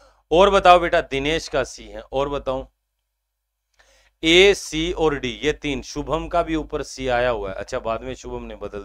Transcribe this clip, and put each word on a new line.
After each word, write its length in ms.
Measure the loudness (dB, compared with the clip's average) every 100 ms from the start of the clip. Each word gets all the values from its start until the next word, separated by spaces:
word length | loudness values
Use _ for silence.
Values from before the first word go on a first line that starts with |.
| _ _ _
और 180 | 4 6
बताओ 300 | 6 8 6
बेटा, 220 | 6 0
दिनेश 440 | -2 -4 -2 -4 -2
का 160 | -4 -4
सी 180 | -8 -16
है। 160 | -18
और 260 | -8 -4 -4
बताओ, 380 | -4 -4 -6 -8 _ _ _ _ _ _ _ _ _ _ _ _ _ _ _
ए, 300 | 4 8 8
सी 380 | 4 -2 -6 -4
और 240 | 0 0 0
डी, 100 | -4 -4
ये 100 | -4 -2
तीन। 260 | -4 -6
शुभम 440 | -6 -10 -6 -6 -2
का 140 | -2
भी 120 | -2 -4
ऊपर 280 | -6 -8
सी 240 | -10 -8 -2
आया 200 | 0 0
हुआ 200 | -2 -6
है। 60 | -10
अच्छा, 240 | -8 -8
बाद 240 | -6 -6
में 100 | -8 -12
शुभम 280 | -12 -12
ने 120 | -12 -12
बदल 260 | -12 -12